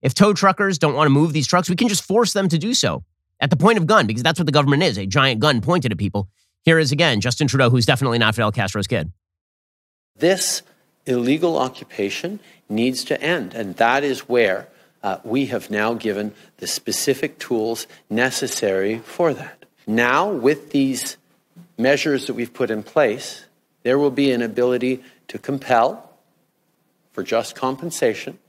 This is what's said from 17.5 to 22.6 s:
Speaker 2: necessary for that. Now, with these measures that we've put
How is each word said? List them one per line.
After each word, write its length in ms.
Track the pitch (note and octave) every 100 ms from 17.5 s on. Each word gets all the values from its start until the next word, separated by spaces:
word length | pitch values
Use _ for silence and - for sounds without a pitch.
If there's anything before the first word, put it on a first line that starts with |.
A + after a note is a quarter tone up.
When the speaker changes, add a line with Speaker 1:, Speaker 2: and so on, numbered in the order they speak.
| A#2 A2 A2+ - - _
Speaker 2:
necessary 880 | A2 B2+ - C3 - G#2+ F#2+ G2 A2+
for 340 | A2+ - E3+
that. 320 | C3 - - - _ -
Now, 440 | A2 A#2+ C3+ G3
with 400 | F3+ B2 D3+ -
these 460 | C#3+ C3+ B2 - - _ _ _ - - -
measures 480 | A#2+ C#3+ D#3+ C#3 -
that 80 |
we've 180 | A#2 A#2+
put 180 | -